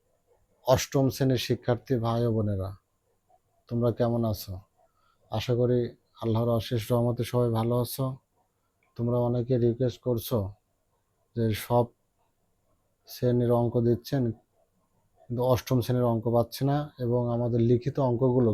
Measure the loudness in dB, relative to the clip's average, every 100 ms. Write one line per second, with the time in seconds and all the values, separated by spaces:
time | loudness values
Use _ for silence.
0 | _ _ _ _ _ _ 0 0 2 0
1 | 0 0 0 0 -2 -4 -2 -4 -2 -2
2 | 0 0 0 0 0 -2 -6 -10 _ _
3 | _ _ _ _ _ _ _ -2 0 0
4 | 0 0 0 -2 -6 -14 -16 _ _ _
5 | _ _ _ -6 -2 0 2 2 0 -6
6 | _ _ -2 0 0 0 -2 -4 -2 0
7 | 0 -2 -2 0 0 0 0 0 -2 -4
8 | -6 -6 _ _ _ _ _ _ _ -6
9 | -2 0 0 0 0 2 2 2 -2 -2
10 | -4 -4 -2 -4 -4 -8 _ _ _ _
11 | _ _ _ -4 -2 -2 0 0 0 -4
12 | _ _ _ _ _ _ _ _ _ _
13 | _ -4 0 2 2 2 2 2 2 0
14 | 0 -2 -2 -4 _ _ _ _ _ _
15 | _ _ -8 -2 2 2 2 0 0 0
16 | 0 0 0 0 0 -2 -2 -2 -4 -6
17 | -2 -2 -2 -2 -2 2 4 2 0 -2
18 | 0 2 2 4 4